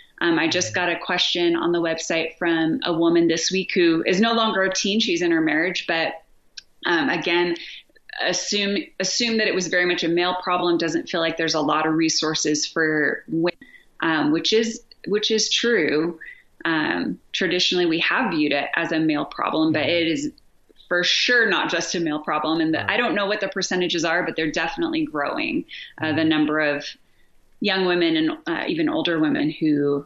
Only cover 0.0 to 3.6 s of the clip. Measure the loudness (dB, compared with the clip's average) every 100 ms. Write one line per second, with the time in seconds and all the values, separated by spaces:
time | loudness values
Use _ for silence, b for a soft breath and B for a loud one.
0 | B -2 0 2 2 0 -2 -2 -2 -2
1 | -2 -2 0 2 2 2 0 0 0 -2
2 | -2 -2 -4 -2 0 2 0 0 0 2
3 | 4 4 4 2 0 -2